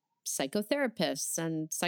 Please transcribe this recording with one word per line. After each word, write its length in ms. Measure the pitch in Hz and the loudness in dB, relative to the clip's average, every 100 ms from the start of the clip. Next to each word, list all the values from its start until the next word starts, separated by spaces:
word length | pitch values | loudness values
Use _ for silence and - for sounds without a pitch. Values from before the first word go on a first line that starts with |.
| _ _ - | _ _ -6
psychotherapists 1120 | - 135 208 208 285 269 - 156 139 - - | -2 0 0 2 2 2 2 0 0 -4 -2
and 340 | 165 160 156 - | -2 -2 -2 0